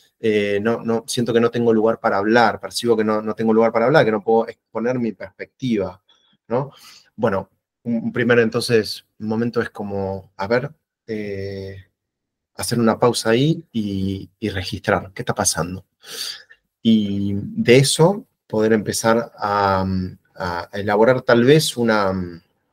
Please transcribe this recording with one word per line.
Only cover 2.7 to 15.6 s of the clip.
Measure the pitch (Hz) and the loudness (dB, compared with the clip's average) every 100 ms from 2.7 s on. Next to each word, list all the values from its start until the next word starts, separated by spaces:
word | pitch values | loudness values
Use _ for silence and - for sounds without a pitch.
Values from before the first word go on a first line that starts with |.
| - 120 110 | -4 0 2
que | |
no, | 107 107 | 2 0
no | 107 104 | -2 -2
tengo | 113 | 2
lugar | 110 113 | 4 4
para | 113 117 | 2 2
hablar, | 156 | 2
que | 113 | 0
no | 107 | 0
puedo | 107 113 110 | 0 0 0
exponer | - _ 113 117 127 | -6 _ -6 -4 -2
mi | 117 | -4
perspectiva, | 98 98 - 101 _ 131 110 92 92 _ _ _ _ - | -6 -14 -16 -18 _ -4 -2 -2 -8 _ _ _ _ -6
¿no? | 120 139 - - - _ | -6 -6 -12 -20 -20 _
Bueno, | - 113 98 - _ _ _ | -4 -2 -2 -6 _ _ _
un, | 123 117 113 | -6 -4 -4
un | |
primer, | 120 120 120 | -2 2 2
entonces, | 113 120 113 117 101 - - - | 2 0 0 0 0 -6 -18 -12
momento | 107 110 120 117 | -6 -4 -2 -4
es | 107 | -6
como, | - 104 98 95 95 - - | -8 -8 -6 -6 -6 -10 -10
a | 196 | -2
ver, | 220 143 - _ _ - | -2 -2 -12 _ _ -10
eh, | 110 104 98 98 98 95 95 95 _ _ _ _ _ _ - | -8 -8 -8 -8 -10 -12 -14 -20 _ _ _ _ _ _ -12
hacer | - 120 | -4 0
una | 113 107 | 2 4
pausa | 123 113 113 | 2 2 2
ahí | 117 147 165 - | 2 2 0 -4
y, | 117 104 98 98 95 95 _ | -6 -4 -2 -4 -6 -10 _
y | 107 | -6
registrar | 95 95 90 - 95 - | -6 -8 -6 -2 -2 -2
qué | - | -8
está | - 110 | -6 -4
pasando. | 98 - | -2 -2